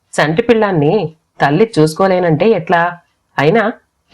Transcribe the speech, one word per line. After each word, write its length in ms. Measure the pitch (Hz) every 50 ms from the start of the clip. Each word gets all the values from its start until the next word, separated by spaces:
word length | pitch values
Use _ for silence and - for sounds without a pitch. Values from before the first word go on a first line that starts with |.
| _ _ - -
చంటి 220 | 156 147 165 196
పిల్లాన్ని 720 | 233 240 240 220 214 202 190 160 143 151 185 220 170 160 - _ _ _ _ -
తల్లి 300 | 156 139 147 170 226 226 - 156
చూసుకోలేనంటే 720 | 151 156 156 - 196 190 185 180 180 170 160 165 180 220
ఎట్లా? 480 | 220 180 160 185 180 170 170 175 170 170 _ _ _ _ _ _ _
అయినా 360 | - 135 151 196 233 202 214 254 - _ _ _ _ _ _